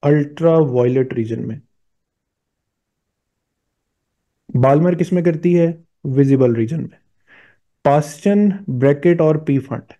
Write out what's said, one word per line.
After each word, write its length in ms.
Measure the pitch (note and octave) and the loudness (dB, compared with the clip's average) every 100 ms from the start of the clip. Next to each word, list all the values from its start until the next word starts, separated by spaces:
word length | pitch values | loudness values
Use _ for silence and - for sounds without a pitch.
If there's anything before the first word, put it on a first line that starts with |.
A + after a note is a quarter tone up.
अल्ट्रावायलेट 1080 | C#3+ D3+ C#3+ - E3 E3 D3+ B2 B2 C3 C3 | 2 0 0 -2 2 2 2 0 0 0 -2
रीजन 260 | B2 A2 A2+ | -4 -6 -6
में। 200 | - A2+ _ _ _ _ _ _ _ _ _ _ _ _ _ _ _ _ _ _ _ _ _ _ _ _ _ _ _ _ _ C3 | -8 -12 _ _ _ _ _ _ _ _ _ _ _ _ _ _ _ _ _ _ _ _ _ _ _ _ _ _ _ _ _ 0
बाल्मर 380 | B2+ C#3+ F3 | 2 2 0
किस 180 | F3 F3 | -2 -2
में 100 | F3+ | -2
करती 280 | E3+ D#3+ F3+ | -2 -2 0
है? 140 | F3 E3+ E3 _ _ D3 | 2 0 -2 _ _ -4
विजिबल 480 | C3 C#3 C3+ B2 | 0 2 4 2
रीजन 260 | A2+ A2+ D#3+ | 0 -2 -4
में। 180 | C3 _ _ _ _ - _ _ _ _ | -8 _ _ _ _ -20 _ _ _ _
पास्चन, 640 | C#3+ D3 D3+ - G3+ G3+ G#3 G3 - | 0 0 0 -4 -2 2 0 -2 -8
ब्रैकेट 500 | C3 C3+ C#3+ F3 E3+ | 0 0 2 2 2
और 180 | D#3 D#3 | 2 0
पी 140 | D#3 C#3 | -2 -4
फंड 340 | - - - | -4 -12 -14